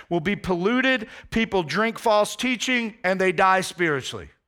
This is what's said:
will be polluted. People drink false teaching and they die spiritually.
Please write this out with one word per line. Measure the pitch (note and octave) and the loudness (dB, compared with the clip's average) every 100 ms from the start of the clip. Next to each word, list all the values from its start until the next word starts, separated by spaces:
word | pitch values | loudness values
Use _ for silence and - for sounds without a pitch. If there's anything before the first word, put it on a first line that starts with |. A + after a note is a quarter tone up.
| - | -4
will | E3+ | -2
be | D#3+ G3+ | -2 -4
polluted. | F#3+ F3 F#3+ B3+ C4 B3+ G#3+ - - | -2 0 2 2 2 0 -4 -14 -6
People | A3+ A3 G3 | -2 0 0
drink | D3 F3 A3+ - | 0 0 -2 0
false | A#3 G#3 G#3 - | 2 2 2 -2
teaching | B3+ A#3+ - B3 A3+ - | -4 -2 0 -2 -2 -4
and | F#3 F#3+ | -2 2
they | F#3+ | 2
die | F3+ F#3+ F#3+ | 4 4 4
spiritually. | F3+ E3+ E3+ C#3 - G#2+ D2+ _ | 0 -2 0 0 -4 -12 -14 _